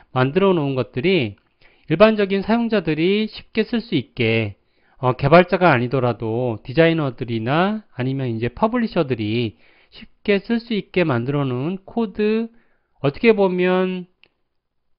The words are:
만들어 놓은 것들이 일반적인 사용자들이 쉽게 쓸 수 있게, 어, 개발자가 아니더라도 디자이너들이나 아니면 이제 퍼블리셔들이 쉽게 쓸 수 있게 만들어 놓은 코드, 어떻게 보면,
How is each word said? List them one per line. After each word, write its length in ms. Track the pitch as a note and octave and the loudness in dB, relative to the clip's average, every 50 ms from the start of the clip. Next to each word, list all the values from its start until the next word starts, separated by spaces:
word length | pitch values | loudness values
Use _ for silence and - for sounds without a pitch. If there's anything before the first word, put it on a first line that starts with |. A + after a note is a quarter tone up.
| - _ | -20 _
만들어 400 | - B2+ B2+ C3+ C#3+ F#3 G3 G3 | -2 0 0 2 2 2 2 2
놓은 240 | F#3 E3 C#3+ C#3 C3+ | 2 2 0 -2 -2
것들이 580 | C3 A#2 - - B2+ B2+ F#3 G3 E3 B2 G#2 G2 - _ _ _ _ _ - _ _ _ - | -4 -4 -4 -6 -2 0 0 0 0 0 -2 -6 -12 _ _ _ _ _ -20 _ _ _ -6
일반적인 540 | D#3 E3 G#3+ A3 A3 G#3 G3+ F#3+ G3 G3 | 4 4 4 4 4 2 -2 -2 -2 -4
사용자들이 840 | F#3 G3 A3 A#3 A#3 A3+ A3+ G3+ E3 E3 D#3 D3+ E3 F#3 G3+ G#3+ G#3+ | -2 -2 -2 -2 0 -2 -2 -2 -2 -2 -2 0 0 0 0 0 -2
쉽게 380 | G#3 - - - _ _ G#3+ G#3+ | -4 -8 -16 -20 _ _ -4 -4
쓸 160 | - A#3+ A3+ | -2 -4 -6
수 160 | A3 - F#3+ | -4 -2 -4
있게, 580 | C#3+ A#2 - _ - A#2 A2 A2+ A2+ A2 G2+ F#2+ _ _ _ _ _ _ _ _ - | -4 -4 -4 _ -2 0 2 2 0 0 -2 -8 _ _ _ _ _ _ _ _ -2
어, 120 | - B2+ | -2 -2
개발자가 580 | B2 - C#3 C3+ D#3 F3 F3+ - G3 F#3 F#3 E3+ | 0 0 4 6 6 6 6 6 0 2 4 4
아니더라도 880 | C#3+ A#2 B2 A#2+ C3+ C3+ B2 B2 A2+ - A#2+ A2 A2 A#2+ B2+ B2 A2 G#2 - | 4 4 0 0 0 0 0 0 -2 -4 -6 -4 -4 -2 -2 -4 -6 -6 -10
디자이너들이나 1200 | - A#2+ D#3 E3 E3 E3 D#3+ D3+ C3+ A#2+ - B2+ A#2 A#2 A2 A2 A#2+ C#3+ D#3+ F#3 G3+ G#3+ A3 - _ _ | -4 2 2 4 4 2 0 -2 -4 -6 -8 -8 -6 -4 -4 -2 0 0 0 0 0 -2 -6 -10 _ _
아니면 340 | - B2 C3 C3+ C3+ C3 B2 | -6 -4 -4 -4 -4 -4 -4
이제 180 | A2+ A2 A#2 A#2+ | -4 -4 -4 -6
퍼블리셔들이 1080 | - - A3 A3 A#3 B3 A3+ G#3+ - F3+ D#3 C3 C3 A#2+ G#2+ G#2 A2 A#2+ B2 G#2+ - _ _ _ _ _ _ _ | -2 -2 -2 -2 0 -2 -4 -2 -2 -2 -2 -2 -2 -4 -2 -2 -2 -2 -2 -4 -8 _ _ _ _ _ _ _
쉽게 500 | - - - - _ _ _ - G3+ F#3+ | -20 -20 -20 -20 _ _ _ 0 0 0
쓸 180 | - - A#3 A3+ | 0 -2 -4 -4
수 160 | A#3 - A3+ | -2 -4 -6
있게 300 | G3 - - - F#3 F3 | -6 -6 -4 -2 0 0
만들어 400 | D#3+ - A#2 A#2+ C3+ C#3 D3 C#3 | 2 0 0 -2 -2 -2 -2 -2
놓은 340 | C3 B2 B2 C3+ E3 F#3+ F#3 - | -2 -2 -4 -4 -6 -6 -8 -12
코드, 640 | - - A#3 A3+ G#3+ - - G#3 G#3+ A3 A3 A#3 A3+ - - _ _ _ _ _ _ _ _ | -8 -4 -4 -4 -4 -2 -2 -2 0 0 -2 -4 -6 -10 -20 _ _ _ _ _ _ _ _
어떻게 320 | - C#3+ - - - A#3 | -4 -4 -2 2 4 4
보면, 760 | G#3+ G3+ G3 F#3+ F#3 F3+ F3+ F#3 F#3 F#3 F#3 F#3 F#3 F#3 F3 - _ _ _ _ _ _ _ _ _ _ _ _ _ _ _ _ _ | 4 4 2 2 2 0 0 2 2 0 0 -2 -4 -8 -10 -14 _ _ _ _ _ _ _ _ _ _ _ _ _ _ _ _ _